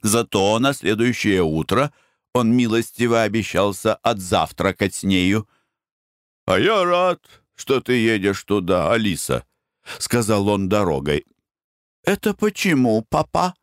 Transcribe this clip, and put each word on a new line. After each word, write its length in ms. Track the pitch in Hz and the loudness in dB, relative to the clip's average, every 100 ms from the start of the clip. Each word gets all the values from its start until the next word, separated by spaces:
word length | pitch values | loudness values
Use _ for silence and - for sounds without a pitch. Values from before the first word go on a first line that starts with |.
Зато 580 | 110 113 117 104 98 110 | 0 0 0 2 2 2
на 140 | 135 | 0
следующее 680 | 139 85 107 120 120 110 95 | -2 -2 0 0 0 0 2
утро 500 | 82 78 76 98 147 _ _ _ _ | 0 -2 -2 -2 -2 _ _ _ _
он 220 | 123 113 120 | -2 2 2
милостиво 680 | 120 113 117 - 120 117 | 2 0 -2 -2 0 2
обещался 720 | 107 110 98 90 101 95 110 - | 0 -2 -4 -2 -2 0 -2 0
отзавтракать 1000 | - 113 90 98 80 - 92 92 101 - | -2 -4 -2 0 -2 -2 -2 0 -4 -2
с 80 | |
нею. 440 | 95 92 90 104 107 _ _ _ _ _ _ _ _ _ - | 0 2 2 0 -4 _ _ _ _ _ _ _ _ _ -2
«А 140 | 92 | 2
я 240 | 151 220 | 2 2
рад, 380 | 175 175 185 175 _ - _ _ | 0 0 0 -2 _ -20 _ _
что 240 | - 131 | -4 -2
ты 140 | 117 | 0
едешь 500 | 123 113 110 98 98 | 0 2 2 0 -2
туда, 480 | - 104 90 92 80 | -2 -2 0 0 2
Алиса», 540 | 113 107 80 - 62 - _ _ _ - - | 0 0 -4 -4 -6 -6 _ _ _ -18 -12
сказал 520 | - 120 104 107 101 | -4 -2 0 0 2
он 180 | 101 95 | 0 0
дорогой. 580 | 104 95 69 69 73 - _ _ _ _ _ _ _ | 0 0 -2 -2 -4 -4 _ _ _ _ _ _ _
«Это 300 | - 196 220 | -4 -2 -2
почему, 720 | 196 214 - 196 147 127 110 110 | -2 -4 -2 0 2 2 2 0
папа?» 460 | 156 156 170 180 - | -4 -2 -2 -2 -4